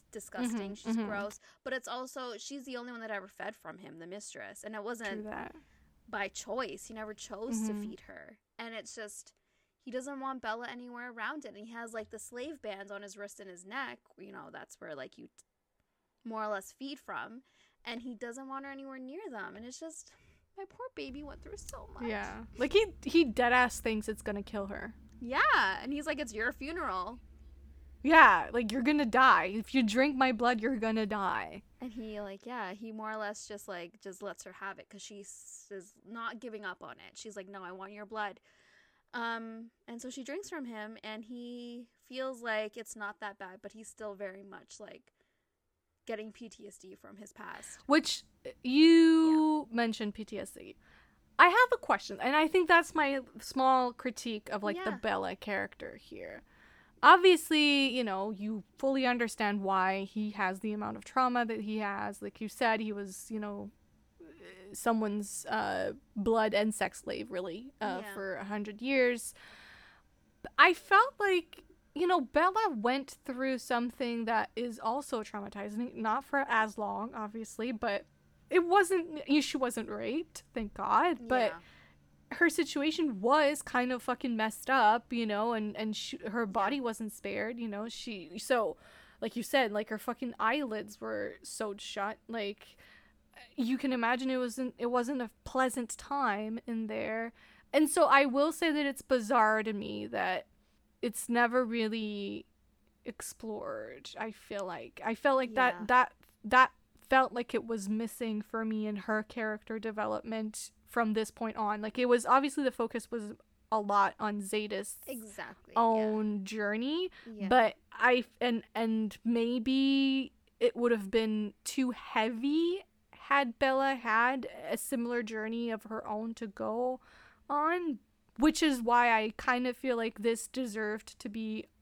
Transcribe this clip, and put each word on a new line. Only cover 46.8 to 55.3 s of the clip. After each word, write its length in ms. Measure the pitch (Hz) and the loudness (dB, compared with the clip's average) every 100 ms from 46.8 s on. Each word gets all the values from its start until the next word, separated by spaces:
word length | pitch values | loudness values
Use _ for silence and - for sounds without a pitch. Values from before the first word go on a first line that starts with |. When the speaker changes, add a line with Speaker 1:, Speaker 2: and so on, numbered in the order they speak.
| 190 | -20
Speaker 1:
from 220 | 196 196 202 | -20 -20 -20
his 160 | 208 | -20
past. 460 | - - - - - - | -16 -14 -12 -14 -14 4
Speaker 2:
Which, 380 | 294 320 - - _ | 4 6 -2 -8 _
uh, 60 | - - | -18 -8
you 1040 | 247 269 320 330 330 320 320 320 311 311 269 | 2 8 12 12 10 8 8 6 4 2 0
Speaker 1:
Yeah. 40 | |
Speaker 2:
mentioned 380 | 233 233 220 214 | 0 0 -2 -6
P 140 | 202 208 | -6 -10
T 120 | 208 | -10
S 120 | 190 | -10
D. 260 | - - - _ - _ _ _ - | -12 -18 -20 _ -20 _ _ _ 8
I 100 | 349 | 10
have 240 | 381 - | 10 6
a 60 | 480 | 4
question, 420 | - 202 - 196 | 2 0 0 -4
and 160 | 220 294 | 2 4
I 120 | 311 | 6
think 200 | 370 330 | 4 8
that's 260 | 339 339 | 6 6
my 260 | 320 285 277 247 - | 2 2 0 -4 -14
small 540 | - - 262 262 247 | -8 2 4 6 4
critique 560 | 240 254 226 240 214 - | -2 -8 -6 -6 -6 -6
of, 120 | 208 | -4
like, 220 | 208 180 | -2 -2
the 60 | 190 | -4
Speaker 1:
Yeah. 80 | - | -4
Speaker 2:
Bella 380 | 220 196 190 | -2 0 -2